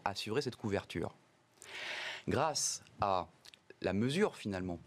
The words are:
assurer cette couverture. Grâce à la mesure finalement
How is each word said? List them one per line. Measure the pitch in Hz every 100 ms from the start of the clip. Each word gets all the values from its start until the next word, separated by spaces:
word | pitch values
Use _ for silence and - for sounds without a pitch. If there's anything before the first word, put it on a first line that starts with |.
| -
assurer | 98 - 113
cette | 123 -
couverture. | 110 98 - - 76 - _ _ _ _ - - - - - - -
Grâce | 98 156 143 - - - -
à | 104 92 85 - - - - -
la | 92
mesure | 92 120 151 202 -
finalement | 113 98 92 85